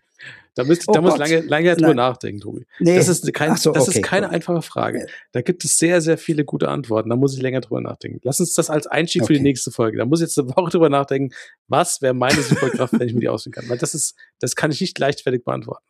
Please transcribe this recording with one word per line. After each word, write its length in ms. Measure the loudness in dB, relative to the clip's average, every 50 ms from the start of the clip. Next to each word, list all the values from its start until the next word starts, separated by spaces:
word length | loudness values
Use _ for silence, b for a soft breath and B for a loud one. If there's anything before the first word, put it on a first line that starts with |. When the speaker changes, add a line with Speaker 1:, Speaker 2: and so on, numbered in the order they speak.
| B _ _ B B B B B B B _
Speaker 1:
da 100 | -4 2
müsste 200 | 2 2 2 4
ich, 60 | 2
Speaker 2:
Oh 40 | 2
Speaker 1:
da 80 | 4
muss 100 | 6 4
Speaker 2:
Gott. 80 | 4 4
Speaker 1:
lange, 200 | 2 2 2 2
lange 320 | 2 2 0 2 4 4 4
drüber 120 | 6 4
Speaker 2:
Nein. 80 | 4 4
Speaker 1:
nachdenken, 460 | 4 2 0 0 -4 -8 -10 -10 -10
Tobi. 240 | -12 -12 -12 -12 -14 b b b
Speaker 2:
Nee. 180 | 2 4 6
Speaker 1:
Das 100 | 6 6
ist 260 | 4 2 0 -2 -4 -2
kein, 180 | 0 0 0
Speaker 2:
Ach 60 | 0
so, 140 | 2 2 2
Speaker 1:
das 160 | 4 4 2
Speaker 2:
okay, 120 | 2 2 0
Speaker 1:
ist 40 | 0
keine 220 | 0 0 -2 -2
Speaker 2:
gut. 80 | -2 -4
Speaker 1:
einfache 260 | -4 -2 -2 -2 -2
Frage. 380 | -4 -4 -4 -4 -4 -2 -4 -6
Speaker 2:
Ja. 60 | -8 B B B B B
Speaker 1:
Da 100 | -6 -4
gibt 220 | -2 -2 -4 -2 -2
es 120 | -2 0
sehr, 240 | 2 2 4 2 2
sehr 160 | 2 2 0
viele 260 | 0 0 -2 -2 -2 -2
gute 220 | -2 -2 -2 -2
Antworten. 420 | -2 -2 -6 -4 -2 -2 -2 0 0
Da 60 | 0
muss 180 | 2 2 0 0
ich 60 | -2
länger 200 | -4 -4 -4 -4
drüber 200 | -4 -4 -6 -6
nachdenken. 380 | -6 -8 -10 -10 -12 -12 -12 -6 -6
Lass 160 | -4 -2 -2
uns 140 | -2 0 0
das 160 | -2 -2 0
als 160 | -2 -4 -4
Einstieg 400 | -2 -2 -2 -2 -2 0 -2 2
für 80 | 2 2
die 60 | 4
Speaker 2:
Okay. 40 | 4
Speaker 1:
nächste 280 | 2 2 0 -6 -8
Folge. 260 | -4 -2 -2 -2 -2
Da 80 | -2 0
muss 140 | 0 0 0
ich 80 | 0
jetzt 100 | 0 -2
eine 120 | -2 -2 0 -2
Woche 160 | -2 0 0
drüber 180 | 2 4 4 4
nachdenken, 440 | 4 0 0 0 -2 -2 -2 -4 B B B B B B _
was 340 | _ 0 0 0 0 -2 -2
wäre 120 | -2 -2 0
meine 280 | 2 2 2 2 2
Superkraft, 520 | 2 0 0 0 0 -2 0 -2 -2 0 0 0
wenn 80 | 0
ich 60 | 0 -2
mir 80 | -2
die 80 | -2 -2
Speaker 2:
<laughs> 0 |
Speaker 1:
aussuchen 240 | -4 -4 -8 -12 -14
kann. 160 | -14 -6 -6
Weil 80 | -4
das 180 | -4 -4 -6 -4
ist, 200 | -4 -6 -6 -6 b b b b _
das 160 | -6 -6 -2
kann 160 | -2 -2 -2
ich 100 | -2 -2
nicht 180 | -4 -6 -2 -2
leichtfertig 440 | -2 -2 -2 -2 -4 -4 -4 -2 -4
beantworten. 400 | -4 -6 -6 -8 -10 -14 -14 _